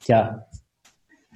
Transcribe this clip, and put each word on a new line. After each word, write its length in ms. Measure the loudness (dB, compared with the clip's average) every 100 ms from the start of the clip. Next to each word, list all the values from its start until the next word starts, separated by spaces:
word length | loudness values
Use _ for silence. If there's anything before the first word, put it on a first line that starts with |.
| 0
ja, 400 | 0 0 -6 -18 -20 _ _ _ _ _ _ _